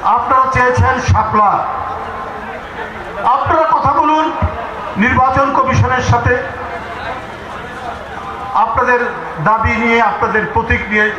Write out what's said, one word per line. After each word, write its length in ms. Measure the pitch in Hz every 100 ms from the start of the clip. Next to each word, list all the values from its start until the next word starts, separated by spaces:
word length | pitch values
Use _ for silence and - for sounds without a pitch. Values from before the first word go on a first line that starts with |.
আপনারা 400 | - 233 247 262 262
চেয়েছেন 420 | 254 254 247 247 254
শাপলা, 500 | - 214 214 214 208 143 - - - - - - - - - - - - - - - 202
আপনারা 400 | 202 269 269 339 320
কথা 200 | 330 277
বলুন 320 | 269 302 311 330 339 - - - - - -
নির্বাচন 500 | 226 247 262 269 277
কমিশনের 500 | 277 269 247 247 254 254
সাথে, 220 | 233 247 247 - - - - - - - - - - - - - - - - - - - - -
আপনাদের 460 | - 226 - 247 247 233 - - -
দাবি 300 | 156 220 233 220
নিয়ে, 220 | 233 233
আপনাদের 400 | 220 - 233 214 185
প্রতীক 280 | - - 240 190
নিয়ে। 160 | 214 214